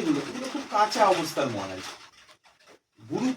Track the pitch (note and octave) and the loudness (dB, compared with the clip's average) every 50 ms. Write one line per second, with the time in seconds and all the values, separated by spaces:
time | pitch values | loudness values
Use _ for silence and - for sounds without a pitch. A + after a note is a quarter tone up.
0 | F#3 D#3+ D3 C#3 C#3 - - B3 C4 C4 - C#4+ C4+ - - G#3 G#3+ G#3+ - B3+ | 2 2 2 0 0 -4 -8 -8 -8 -6 -8 -8 -8 -2 2 2 2 2 4 4
1 | G#3+ G3 F#3 E3+ D#3 D#3 - E3+ - B2+ A2+ G2+ F#2 F#2+ F#2 F#2 F#2 - - - | 6 6 6 4 2 -4 -2 -2 -2 -2 -2 -4 -6 -8 -8 -10 -10 -12 -14 -16
2 | - - _ - - _ - _ _ _ _ _ _ _ - _ _ _ _ _ | -18 -20 _ -20 -20 _ -20 _ _ _ _ _ _ _ -20 _ _ _ _ _
3 | A2+ A2+ D3 G3 A3+ C4 B3+ | -12 -6 -4 -2 0 0 0